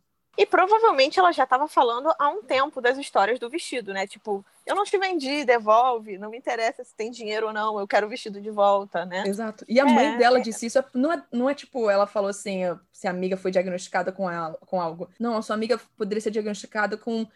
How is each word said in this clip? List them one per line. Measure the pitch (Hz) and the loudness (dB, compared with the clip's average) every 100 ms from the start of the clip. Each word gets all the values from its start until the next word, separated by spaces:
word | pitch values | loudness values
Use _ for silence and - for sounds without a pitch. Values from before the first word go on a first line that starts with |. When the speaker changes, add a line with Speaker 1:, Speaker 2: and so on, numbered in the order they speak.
| _ _ _ - | _ _ _ 0
Speaker 1:
E | 403 | 4
provavelmente | 349 370 440 440 285 269 - | 4 4 6 6 4 4 4
ela | 359 | 4
já | 302 262 | 4 2
tava | 262 302 | 2 2
falando | 330 254 233 294 320 | 2 2 2 0 2
há | 285 | 0
um | 370 | 0
tempo | 269 262 294 269 | -2 0 0 0
das | 240 262 | 0 0
histórias | 285 214 202 247 | 0 2 2 0
do | 240 | -4
vestido, | 320 - 262 202 | -8 -6 -6 -6
né? | 196 196 | -6 -6
Tipo, | 214 - 196 - _ - | -8 -6 -6 -8 _ -4
"Eu | 349 | -2
não | |
te | 415 392 | 0 0
vendi, | 381 349 262 294 | 0 -2 -2 -2
devolve, | 247 240 214 220 254 233 214 185 | 2 2 4 4 4 0 -6 -12
não | 214 | -12
me | 233 | -10
interessa | 277 240 226 - | -6 -2 -2 -4
se | 247 | -10
tem | - 220 | -10 -8
dinheiro | 240 214 214 220 | -8 -6 -4 -4
ou | |
não, | 214 214 214 | -2 -4 -4
eu | 196 | 0
quero | 214 208 | 0 0
o | |
vestido | 247 220 202 | -6 -10 -12
de | 208 | -6
volta", | 208 202 202 202 175 | 2 4 4 0 -6
né? | 180 180 196 | -6 -4 -4
Speaker 2:
Exato. | 202 220 - - | -4 -8 -10 0
E | 240 | 2
a | 277 | 6
mãe | 233 285 | 6 4
Speaker 1:
É, | 240 | 4
Speaker 2:
dela | 240 254 | 4 4
Speaker 1:
é. | |
Speaker 2:
disse | 233 214 233 | 0 -6 -2
isso, | 262 | 0
é, | 254 | 0
não | 247 285 | 0 0
é, | 339 - | -2 -4
não | 240 254 | -2 -2
é | 277 | -2
tipo, | - 262 220 | -8 -2 0
ela | 196 202 | 2 0
falou | 214 202 | 0 -2
assim, | 202 208 190 180 165 _ | -4 -6 -4 -4 -4 _
se | _ 185 | _ -6
a | |
amiga | 180 185 190 | -4 -2 -2
foi | 185 | 0
diagnosticada | 185 185 180 - 190 180 | 0 0 -4 -4 -4 -4
com | 185 185 | -4 -4
ela, | 170 160 160 _ | -4 -6 -10 _
com | 185 | -4
algo. | 165 170 175 - | -4 -6 -12 -8
Não, | 233 220 | -4 -4
a | |
sua | 220 214 | -4 -4
amiga | 220 226 - - | -2 -2 -4 -8
poderia | 208 208 | -6 -4
ser | 208 | -4
diagnosticada | 220 214 208 - 214 202 214 | -4 -4 -8 -8 -4 -4 -4
com | - 226 226 | -6 -6 -6